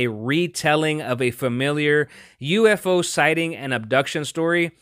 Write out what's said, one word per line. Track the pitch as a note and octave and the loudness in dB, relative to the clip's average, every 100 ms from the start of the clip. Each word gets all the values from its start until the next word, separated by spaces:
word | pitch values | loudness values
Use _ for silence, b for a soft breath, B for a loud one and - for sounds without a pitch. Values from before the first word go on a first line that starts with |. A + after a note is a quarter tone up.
a | B2 | -2
retelling | G#2+ A#2 D3+ F3 - D#3 D#3 D#3 D3+ | -2 -2 0 0 -2 2 2 2 -2
of | A#2 B2 | -2 -2
a | B2 | -2
familiar | - C3 A#2+ C#3 D3 D3 D3 D3 B B B | -2 -4 -2 -2 0 2 2 0 B B B
U | C3+ G3+ A3 | -2 4 4
F | G3+ F#3+ | 4 2
O | F3+ | 0
sighting | E3+ - D3 D#3+ E3 C3 | 0 2 2 2 -2 -6
and | C3+ | -6
abduction | B2 A2 C3 C#3 E3 D3 | -6 0 0 0 -4 -6
story. | E3 E3 E3+ E3+ - | -2 0 0 -2 -6